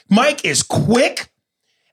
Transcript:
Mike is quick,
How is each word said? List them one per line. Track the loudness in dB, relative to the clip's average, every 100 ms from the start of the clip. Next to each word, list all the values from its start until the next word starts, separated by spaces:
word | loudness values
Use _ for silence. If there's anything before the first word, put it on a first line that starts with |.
| 0
Mike | 2 2 0
is | -2 -2
quick, | -2 -2 0 2 0 -2 -14 _ _ _ _ _ _